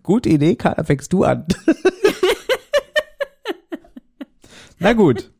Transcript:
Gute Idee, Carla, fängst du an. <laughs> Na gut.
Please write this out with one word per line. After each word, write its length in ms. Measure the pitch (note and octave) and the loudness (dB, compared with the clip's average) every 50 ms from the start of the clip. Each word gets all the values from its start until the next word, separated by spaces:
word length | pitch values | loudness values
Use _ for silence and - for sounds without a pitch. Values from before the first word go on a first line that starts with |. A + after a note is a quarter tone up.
Gute 260 | - - F#3 A#3+ - G#3+ | -2 0 0 2 2 2
Idee, 260 | E3 D3 C#3+ E3 - | 2 2 2 2 0
Carla, 300 | - - F#3 - - E3+ | 0 -2 -2 -2 -2 -2
fängst 300 | - D3 B2+ - - - | -2 -2 -2 -2 -2 0
du 100 | F#3 - | 0 2
an. 220 | - B2+ A#2+ - - F3+ - - | 2 0 -2 -2 -4 -6 -2 0
<laughs> 200 | - - - - F#4+ - - - G#4 - - - F4+ A4+ - - - B4+ - - _ - C#5+ C#5 _ - D5+ D5+ - - - C#5 - _ _ - A#4 E4+ - _ - E4+ - _ _ - - - _ _ - - _ _ _ _ - - - - - _ - | -2 0 0 0 -2 -2 -4 -10 -16 -8 -4 -2 -2 -2 -2 -4 -6 -6 -6 -4 _ -4 -4 -4 _ -6 -6 -6 -6 -8 -12 -12 -12 _ _ -12 -12 -12 -12 _ -14 -14 -14 _ _ -20 -20 -20 _ _ -20 -20 _ _ _ _ -20 -20 -20 -20 -20 _ -2
Na 140 | E3+ G3+ | 0 2
gut. 380 | A#3+ A3+ G3+ D3+ B2+ - - - _ | 4 4 4 4 4 2 -4 -14 _